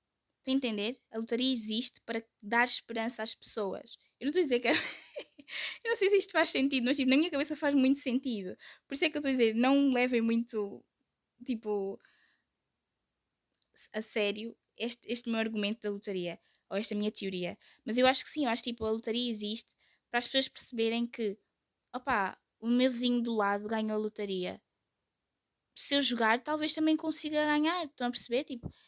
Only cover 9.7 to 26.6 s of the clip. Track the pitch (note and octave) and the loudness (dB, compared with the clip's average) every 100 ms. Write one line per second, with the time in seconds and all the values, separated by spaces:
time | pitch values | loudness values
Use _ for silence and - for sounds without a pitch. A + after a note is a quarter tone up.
9.7 | C#4 C#4 B3 B3+ A#3+ A3+ A#3 A#3 A3 G3+ | 6 4 4 2 2 2 0 -2 -4 -6
10.7 | - - _ _ _ _ _ B3 A3+ G#3+ | -10 -20 _ _ _ _ _ -8 -6 -2
11.7 | G#3 G3 G3 _ _ _ _ _ _ _ | -2 -4 -8 _ _ _ _ _ _ _
12.7 | _ _ _ _ _ _ _ _ _ - | _ _ _ _ _ _ _ _ _ -12
13.7 | - - A3 G#3+ A3+ G3+ G#3 A#3 - _ | -8 -6 -4 -2 0 0 -2 -8 -14 _
14.7 | - A#3 - - A#3+ A#3+ A3+ A3 A3 G3+ | -10 -8 -8 -4 -4 -2 -2 -2 -2 -4
15.7 | A3+ G#3 G3+ G#3 F#3+ F3 E3+ _ _ _ | -4 -6 -6 -6 -6 -6 -10 _ _ _
16.7 | G3 G#3+ G#3 G#3 - G3 F#3+ F3 G3+ - | -4 -2 -2 -2 -4 -6 -4 -6 -8 -18
17.7 | _ - A#3+ B3+ C4+ - D4+ C4 A#3 B3+ | _ -2 4 4 4 2 0 0 0 -4
18.7 | A#3 A3 A3+ A3+ A#3 B3 G#3+ G#3 A3 - | -4 -4 -4 -4 -4 -2 -2 -4 -6 -8
19.7 | _ _ _ _ A#3+ B3 C4+ C4+ - - | _ _ _ _ -4 0 0 0 -2 -4
20.7 | A#3 A3+ A#3 A#3 - A3 G3+ _ _ _ | -2 0 0 -2 -4 -4 -6 _ _ _
21.7 | _ _ B3+ C#4 A3+ G3 - _ _ A3+ | _ _ -8 -2 -2 -2 -6 _ _ 0
22.7 | B3 B3+ A#3+ B3 A#3+ A#3 A3 G3+ G#3 G#3+ | 4 4 2 0 0 0 0 2 0 -2
23.7 | A3 A3 G#3+ G#3+ G#3+ G3+ F#3 F3+ G3 _ | -4 -2 -2 -4 -6 -6 -4 -6 -8 _
24.7 | _ _ _ _ _ _ _ _ _ _ | _ _ _ _ _ _ _ _ _ _
25.7 | - - C#4+ B3 A#3 A3 A#3+ D4 D4+ | -2 2 2 2 2 2 2 0 -2